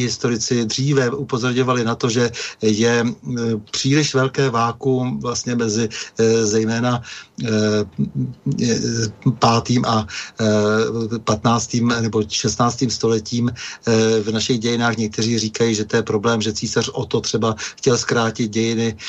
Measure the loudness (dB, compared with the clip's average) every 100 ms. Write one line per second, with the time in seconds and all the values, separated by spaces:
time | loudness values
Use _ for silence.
0 | 0 -2 -2 -2 0 0 0 -2 2 2
1 | 2 -2 -4 -2 0 0 2 0 0 0
2 | 0 2 0 -2 -10 -2 0 4 4 4
3 | 2 -2 -6 -4 -2 -2 -4 -4 2 2
4 | 2 2 0 2 0 2 0 0 0 0
5 | 0 -4 -4 -6 -2 -2 0 0 -2 -4
6 | -8 2 4 4 4 2 2 0 0 -2
7 | -4 -16 -16 -8 -2 2 2 2 -2 -4
8 | -4 -2 -6 -4 -4 -2 0 0 0 -2
9 | -4 0 -2 2 2 2 2 0 2 0
10 | -2 -8 -12 -2 2 2 2 2 0 -2
11 | -4 -4 -2 0 2 2 0 0 0 0
12 | 0 0 -2 -2 -2 0 0 0 -2 0
13 | 0 0 -2 -2 -2 -4 -10 -6 0 2
14 | 4 2 0 -2 0 0 0 0 0 0
15 | -2 -2 0 0 -2 0 0 2 0 0
16 | 0 0 2 0 0 -4 -2 -2 -2 -4
17 | -2 -2 -2 0 0 -2 -8 -2 2 2
18 | 2 0 0 0 -2 0 0 0 -2 -4